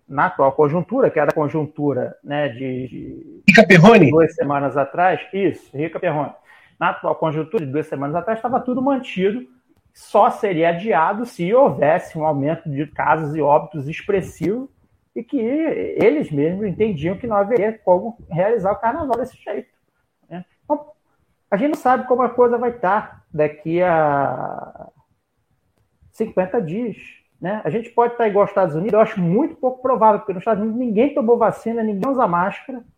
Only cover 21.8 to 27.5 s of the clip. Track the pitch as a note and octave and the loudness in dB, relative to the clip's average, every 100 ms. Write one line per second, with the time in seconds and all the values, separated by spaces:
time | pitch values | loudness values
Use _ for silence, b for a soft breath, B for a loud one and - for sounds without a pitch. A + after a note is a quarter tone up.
21.8 | B3+ B3+ B3+ B3+ A#3 B3 A#3+ A#3 A#3+ A#3 | 0 0 0 0 0 2 2 2 -2 -2
22.8 | F3+ G#3 - - _ D#3 D3+ D3+ D#3+ E3+ | -2 -2 -4 -14 _ -2 -2 -2 -4 0
23.8 | F3+ D#3+ D3+ C#3 C#3 C3 - - - - | 2 2 2 2 0 -4 -8 -10 -14 -18
24.8 | - _ _ _ _ _ _ _ _ _ | -20 _ _ _ _ _ _ _ _ _
25.8 | _ _ _ - A3 - F#3 E3+ D#3 G3 | _ _ _ -8 -4 -4 -2 -2 -4 -4
26.8 | A#3+ - - - _ _ E3+ | -6 -10 -16 -20 _ _ -8